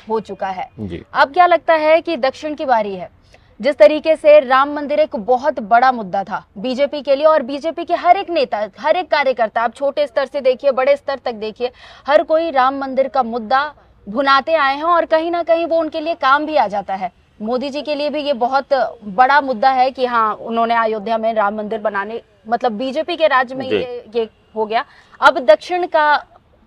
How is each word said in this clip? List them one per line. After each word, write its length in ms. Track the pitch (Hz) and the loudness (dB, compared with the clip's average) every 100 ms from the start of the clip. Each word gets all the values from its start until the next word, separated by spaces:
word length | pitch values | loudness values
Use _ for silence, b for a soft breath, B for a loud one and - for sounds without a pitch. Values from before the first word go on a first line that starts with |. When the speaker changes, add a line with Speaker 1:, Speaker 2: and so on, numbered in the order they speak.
| - | -6
Speaker 1:
हो 100 | 220 | -6
चुका 280 | 202 190 196 | -6 -10 -8
है। 220 | 185 - - | -8 -12 -12
Speaker 2:
जी। 220 | 196 87 - | -10 -10 -6
Speaker 1:
अब 180 | - 277 | 0 2
क्या 140 | 285 359 | 4 4
लगता 280 | 330 - | 4 2
है 260 | 320 311 320 | 2 4 2
कि 160 | 330 320 | 2 -2
दक्षिण 380 | 262 262 311 | -2 -4 -8
की 100 | 302 | -6
बारी 300 | 302 233 208 | 0 0 0
है? 280 | 190 165 _ _ _ _ - | -8 -14 _ _ _ _ -6
जिस 160 | 220 294 | -2 6
तरीके 400 | 302 302 320 311 | 6 6 0 2
से 240 | 311 302 | 6 6
राम 320 | 254 262 285 | 6 2 2
मंदिर 280 | 294 294 294 | -2 -4 0
एक 160 | 302 277 | 0 -2
बहुत 440 | 196 247 285 285 | -2 0 0 -4
बड़ा 320 | 208 233 262 | 2 4 4
मुद्दा 320 | 247 196 196 | 2 -4 -6
था 220 | 190 180 - - | -6 -8 -10 -10
बीजेपी 440 | 240 247 285 294 | -6 -2 -2 -2
के 140 | 277 269 | -2 2
लिए 100 | 311 | 4
और 160 | 311 | 2
बीजेपी 420 | 240 285 302 330 | 0 -6 -8 -6
के 100 | 339 | -4
हर 220 | 330 311 370 | 0 2 2
एक 140 | 381 | 0
नेता, 380 | 339 254 214 214 196 | -2 -2 -4 -6 -4
हर 160 | 262 349 | -2 -2
एक 140 | 359 | 0
कार्यकर्ता, 520 | 302 269 240 220 226 | 0 0 0 -2 0
आप 120 | 233 | -4
छोटे 320 | - 277 277 294 | -2 -4 -2 -4
स्तर 200 | - 269 | -2 -4
से 140 | 294 | -2
देखिए, 320 | 262 254 285 | -2 0 0
बड़े 240 | 240 262 277 | 0 2 0
स्तर 240 | - 269 | -2 -8
तक 80 | 262 | -8
देखिए, 380 | 220 214 208 240 - b b b | -8 -8 -6 -8 -8 b b b
हर 160 | 294 | 2
कोई 280 | - 320 330 | 2 0 0
राम 280 | 269 254 277 | 0 0 0
मंदिर 300 | 269 262 269 | -4 -2 -2
का 140 | 262 | 0
मुद्दा 520 | 233 240 214 262 294 285 _ _ - | -2 -4 -2 -2 -2 -8 _ _ -10
भुनाते 460 | 214 269 269 269 | -4 2 2 2
आए 220 | 320 269 277 | 0 0 0
हैं 60 | |
और 220 | 320 339 | 0 0
कहीं 260 | 320 320 330 | 2 0 0
ना 120 | 339 | -2
कहीं 240 | 330 330 339 | 0 0 0
वो 120 | 330 | 0
उनके 220 | 311 320 | -2 -4
लिए 140 | 311 | -6
काम 320 | 330 269 285 302 | -2 2 2 2
भी 100 | 302 | 0
आ 100 | 214 | 0
जाता 280 | 202 190 | -2 -6
है। 180 | 196 185 - _ - | -6 -8 -10 _ -12
मोदी 280 | 214 254 277 | -6 -4 -4
जी 120 | 277 | -6
के 120 | 285 | -6
लिए 160 | 285 294 | -4 -4
भी 100 | 285 | -4
ये 120 | 285 | -4
बहुत 340 | 254 240 269 269 269 226 - | -2 0 0 0 0 0 -6
बड़ा 360 | 208 190 254 285 | -6 2 4 4
मुद्दा 300 | 277 233 269 | 2 2 2
है 200 | 262 262 | 2 0
कि 160 | 262 247 | 0 -2
हाँ, 280 | 240 220 | 0 0
उन्होंने 400 | 208 - 226 226 | -2 -6 -2 0
अयोध्या 440 | 233 226 220 202 226 | 0 0 -2 -4 -2
में 160 | 220 | -2
राम 200 | 220 202 | 0 0
मंदिर 240 | 214 208 220 | -2 -6 -4
बनाने, 420 | 214 202 202 226 - _ 220 | -4 -4 -6 -10 -14 _ -6
मतलब 240 | 233 247 | -2 -2
बीजेपी 440 | 208 262 262 320 339 | -4 -6 -4 -4 0
के 100 | 311 | 2
राज्य 280 | 269 254 | 2 0
में 160 | 262 262 | -4 -4
Speaker 2:
जी। 60 | 202 | -4
Speaker 1:
ये, 280 | - 240 214 | -4 -10 -8
ये 140 | 220 220 _ _ 220 | -6 -6 _ _ -6
हो 100 | 214 | -4
गया। 180 | 226 277 b b b | -4 -4 b b b
अब 180 | 277 277 | 2 4
दक्षिण 480 | 254 302 - 359 349 | 4 2 2 -4 0
का 300 | 320 302 294 - _ _ _ | 2 2 2 -2 _ _ _